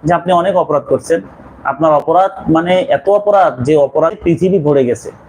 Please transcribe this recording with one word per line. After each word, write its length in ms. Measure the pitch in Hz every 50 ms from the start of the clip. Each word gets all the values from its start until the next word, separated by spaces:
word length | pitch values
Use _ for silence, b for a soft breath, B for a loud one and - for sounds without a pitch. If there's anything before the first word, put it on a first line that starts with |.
| -
যে 100 | 147 175
আপনি 180 | 170 165 175 185
অনেক 240 | 175 170 190 190
অপরাধ 280 | 180 160 - - 143 -
করছেন, 360 | - 139 123 - - 165 - - - - - - - - - -
আপনার 300 | 139 135 139 156 160 151
অপরাধ 560 | 143 - - 165 175 190 196 - - - -
মানে 300 | 156 160 170 175 180 185
এত 280 | 180 - - - - -
অপরাধ 540 | 202 208 208 208 202 196 185 160 131 127 123
যে 140 | 131 156
অপরাধে 400 | 151 143 139 - 156 156 165 - - -
পৃথিবী 340 | 175 170 - 180 185 180 190
ভরে 260 | 147 147 147 139 135
গেছে 260 | 120 120 107 - - - - -